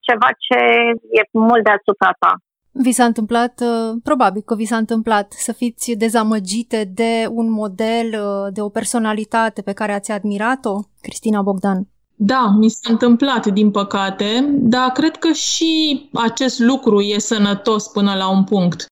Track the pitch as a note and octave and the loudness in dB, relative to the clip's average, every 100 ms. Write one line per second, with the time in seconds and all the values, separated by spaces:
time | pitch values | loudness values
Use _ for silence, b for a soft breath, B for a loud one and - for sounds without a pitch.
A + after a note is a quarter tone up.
0 | - A#3 A#3 A#3 - A#3+ A#3+ A#3 A#3 A#3 | 0 2 0 -2 -2 0 4 4 2 -2
1 | A3 A3 G#3+ A3+ A3+ A#3 G#3+ G3+ - - | 0 0 0 2 4 4 4 2 0 2
2 | F#3 F3+ F3+ F#3 _ _ _ C4+ B3+ B3 | 0 2 0 0 _ _ _ -2 0 4
3 | A#3+ A3+ G#3+ A#3 A#3+ - A#3+ A3+ A3 A3+ | 2 2 -2 0 -2 -2 -2 -2 -4 -6
4 | - D4 G#3 G3 - G#3+ A3 A3+ A3 A3+ | -2 2 2 0 -4 -4 -2 -2 0 -2
5 | A3 G#3 G3+ - - A3 A#3+ - - A3+ | 0 0 -2 -8 -8 -4 -4 -4 -6 -2
6 | A3+ A#3 A3 A3 F#3 G#3+ A#3 A3 G3+ F#3 | 0 2 2 0 -2 -6 -4 -4 -4 -2
7 | A3+ A3+ A3+ A3+ A3+ A3 G#3+ F#3 A3 A#3 | -2 0 -2 -2 -2 -2 -4 -4 -2 -2
8 | A#3 G#3+ G3+ G3 G3+ G3 G#3 A3+ G#3+ A#3+ | -2 -4 -4 -4 -6 -6 -6 -6 -4 -2
9 | A3 G#3+ G#3+ A3+ A3+ A3 G3+ G3 G#3+ G3+ | -2 -4 -2 -2 -2 -4 -8 -6 -4 -4
10 | G3+ G#3 G#3 G3+ A3 C4 A#3 G3+ G#3 _ | -6 -6 -4 -2 -2 -2 -4 -6 -8 _
11 | - - A3 G#3 G3 G3 G3+ F#3 G3 _ | -16 -6 -2 0 0 0 0 -2 -4 _
12 | _ _ G#3 C4 A3+ G#3 A3 - - A3+ | _ _ 0 2 4 4 4 0 -2 2
13 | A#3+ A#3 C#4 A#3+ G#3 G3 G#3+ G3+ G3+ G3+ | 4 4 4 0 0 2 2 2 -2 -2
14 | G3 F#3+ G#3 A#3 C#4+ C#4 A#3 B3+ B3+ B3+ | -4 -4 -2 0 0 2 2 2 0 2
15 | D#4+ - E4 D4+ - - E4 D#4+ D#4 C#4+ | 0 0 -2 0 -2 -2 0 2 0 -2
16 | - - A3+ A3 C4 - A#3 C4+ A#3+ G3+ | -6 -4 -2 0 -2 2 2 2 2 2
17 | G3+ G#3 - A3 G3+ G3 A3+ G#3+ - - | 2 -2 -2 0 2 0 0 -2 -2 -2
18 | G3+ F#3+ F#3+ F#3+ F#3+ G3+ F3 E3 - | 0 0 0 2 2 2 0 -2 -12